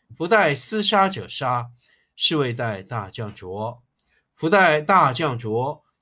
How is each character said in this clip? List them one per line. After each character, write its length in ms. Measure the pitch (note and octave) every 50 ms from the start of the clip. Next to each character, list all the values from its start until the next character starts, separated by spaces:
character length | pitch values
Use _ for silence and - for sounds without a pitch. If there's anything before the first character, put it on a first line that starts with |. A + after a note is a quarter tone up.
| _ _ - -
夫 100 | E3 F3
待 280 | A3+ G#3+ F#3 D3+ C#3
厮 260 | D3 - - A3 G#3+
杀 260 | G3+ - A3 G3 G3 F#3+
者 200 | F#3+ A2+ - -
杀， 440 | - - C#3 B2 B2 A#2+ A#2+ A#2+ - _ _ _ _ _ _ _ _
是 220 | - - - E3+ D3+
谓 140 | C3+ B2
待 300 | A#2 A#2+ A#2+ A2+ G#2 F#2+
大 300 | F#2+ - B2 A2 G2 F#2
将 220 | - - A2 G#2 G2+
浊。 500 | - G2 F2+ F#2+ G#2 A2 A#2+ A#2+ - _ _ _ _ _ _ _ _ _ _ _
夫 140 | _ D#3 E3
待 320 | G3+ G3 F#3 E3 D3+ D3+
大 320 | D3+ D3+ G3 F#3 D#3 C3+ B2
将 240 | E3 D#3+ C#3+ B2 A#2
浊， 480 | A#2 G#2+ A2 A#2+ B2+ C#3+ D3 - _ _ _ _